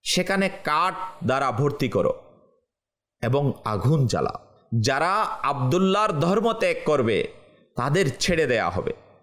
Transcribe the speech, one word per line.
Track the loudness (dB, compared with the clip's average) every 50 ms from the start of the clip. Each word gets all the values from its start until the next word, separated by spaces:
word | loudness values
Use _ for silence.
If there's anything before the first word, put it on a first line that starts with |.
| _
সেখানে | -2 -2 -2 0 0 -2 -2 -2 -2 -4 -6 -6
কাঠ | -2 0 0 0 0 -2 -4 -10 -10 -10 -6 -2
দ্বারা | -2 0 0 0 -2
ভর্তি | 0 0 0 0 0 0 -4 0
করো | 2 2 2 2 0 -2 -8 -20 -20 -20 _ _ _ _ _ _ _ _ _ _ _ _ _ _ _ _ -2
এবং | 0 0 2 0 0 -2 -4 -6
আগুন | -4 -4 0 2 2 2 2 2
জ্বালাও। | 0 0 0 -2 -2 -4 -8 -14 -18 -20 _ _ _ -2 0
যারা | 0 2 0 2 0 0 2 0
আবদুল্লাহর | 0 -2 -4 -4 -4 -4 -2 0 0 0 2 2 2 4 4 2 2 0
ধর্ম | 0 0 0 2 2 2 2 0 0
ত্যাগ | 0 0 0 0 0 0
করবে, | 0 2 2 2 2 2 0 0 -2 -8 -16 -20 -20 -20 _ _ _ _
তাদের | -4 -2 0 2 2 2 0 -2 -2
ছেড়ে | -2 0 2 2 2
দেয়া | 2 2 2 0 0
হবে | -2 -2 -4 -4 -6 -8 -12 -20 -20 _